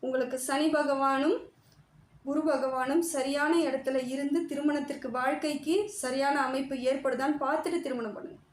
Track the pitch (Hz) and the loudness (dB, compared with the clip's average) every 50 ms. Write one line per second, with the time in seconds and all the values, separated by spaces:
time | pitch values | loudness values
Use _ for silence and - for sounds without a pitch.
0 | - 254 254 254 254 240 - 262 - - 277 285 302 320 302 302 294 277 277 269 | -4 0 0 0 0 0 -2 -6 -4 -2 0 2 2 4 4 2 2 2 2 2
1 | 269 269 269 269 277 311 403 494 - - _ _ _ _ _ - - _ _ - | 2 2 2 4 4 2 2 0 -2 -10 _ _ _ _ _ -20 -20 _ _ -20
2 | - _ _ - _ 262 285 302 311 320 294 262 262 262 254 254 262 269 277 339 | -20 _ _ -14 _ -2 0 0 2 2 2 2 0 -2 -2 -2 -2 2 2 2
3 | 330 - - 277 262 277 277 285 285 302 330 339 320 277 262 269 262 269 262 262 | 2 2 0 -2 0 0 0 0 2 4 4 4 4 2 0 -2 -2 0 0 0
4 | 254 247 262 277 285 285 285 330 339 - 285 277 285 302 294 294 - - 277 - | -2 -2 -4 -2 -2 0 0 0 0 -2 -4 0 0 2 2 2 -2 -4 -6 -8
5 | - 254 226 247 247 269 294 294 - 311 294 277 - 302 330 392 415 415 - - | -8 -6 -4 0 0 0 0 0 -2 -2 -2 -2 -2 0 2 2 2 0 -4 -6
6 | - 254 254 269 269 285 294 285 277 262 262 269 269 262 269 254 247 254 269 269 | -6 -4 -2 0 2 2 2 2 0 0 0 -2 -2 -2 -4 -2 0 0 0 2
7 | - 269 247 240 262 294 302 294 277 254 294 320 311 349 330 349 - 285 254 247 | 0 -2 0 0 0 0 0 0 0 0 0 0 0 0 -2 -2 -2 -2 -4 -4
8 | 226 214 208 - - - - - - _ | -4 -6 -6 -8 -12 -12 -14 -16 -20 _